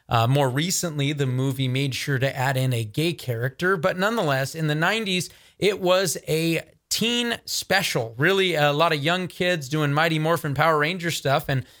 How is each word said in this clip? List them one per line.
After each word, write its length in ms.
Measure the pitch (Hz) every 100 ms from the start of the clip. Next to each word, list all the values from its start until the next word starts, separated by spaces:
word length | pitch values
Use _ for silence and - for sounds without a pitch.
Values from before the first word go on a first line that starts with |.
| -
Uh, 180 | 120 113
more 220 | 139 139
recently, 640 | 127 170 185 175 151 139
the 120 | 147 135
movie 440 | 127 135 135 131
made 260 | 127 139 120
sure 240 | - 135
to 160 | 135 139
add 220 | 127 127
in 160 | 131
a 100 | 120
gay 300 | 110 123 165
character. 640 | 165 - 117 127 - 180 190
But 200 | 180 175
nonetheless, 580 | 196 233 165 135 135 160
in 120 | 160
the 80 | 151
nineties, 540 | 170 220 208 185 - - - -
it 220 | 190 190
was 380 | 185 185 190 - -
a 400 | 156 165 165 - _ -
teen 500 | - 220 240 240 233 -
special. 680 | - - 190 175 151 113 113
Really, 380 | 156 196 185 156
a 180 | 147
lot 180 | 147 170
of 100 | 156
young 280 | 143 180 180
kids 400 | - 180 180 131
doing 240 | 151 147
Mighty 260 | 143 165 160
Morphin 340 | 156 165 156
Power 240 | 139 156 156
Ranger 340 | 147 185 170
stuff. 340 | 156 143 143 151
And 180 | 135 - -